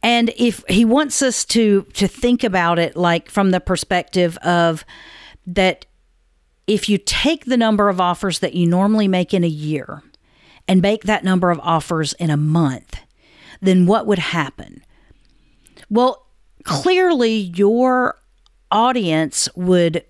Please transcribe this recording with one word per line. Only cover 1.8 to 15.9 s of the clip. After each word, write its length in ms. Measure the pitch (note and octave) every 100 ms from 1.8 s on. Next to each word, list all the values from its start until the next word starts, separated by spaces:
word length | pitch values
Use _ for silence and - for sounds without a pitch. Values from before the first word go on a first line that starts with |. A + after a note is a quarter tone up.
| G3
to 140 | - G3
think 360 | - A#3+ B3
about 360 | A#3+ F#3 E3+ E3+
it, 160 | E3+ -
like, 340 | F3 E3+ -
from 220 | - G3
the 80 | F#3
perspective 760 | - F3+ - F3+ F3+ F#3 F3 E3+
of 480 | - F3 E3+ D#3+ - - - - - - -
that, 400 | F3 F#3 - - _ _ _ _ _ _ _ -
if 200 | G#3 -
you 100 | G3+
take 480 | - - C4+ E4 -
the 120 | B3+
number 320 | A3+ G#3+ G#3
of 100 | F#3
offers 400 | F3+ F3 G3 E3+
that 140 | E3+
you 120 | F3 E3+
normally 440 | F3 G3 A3 G3+
make 240 | F#3 F3+
in 100 | G3
a 40 | E3+
year 540 | D3+ D3+ D3+ - - _ _ _ _ _ _ -
and 120 | F#3+
make 220 | F#3+ G#3+
that 220 | G3 G#3+ F#3
number 260 | F#3 F3
of 80 | E3
offers 520 | - E3 - E3 D3
in 160 | - E3
a 80 | D3
month, 640 | D3+ D#3+ D#3 B2+ - - _ _ _ _ - -
then 240 | F#3+ F#3 F3+
what 220 | G#3+ A3
would 120 | G3
happen? 680 | D#3 E3+ C#3+ - - G1+ _ _ _ _ _ _ _ _ _ _ -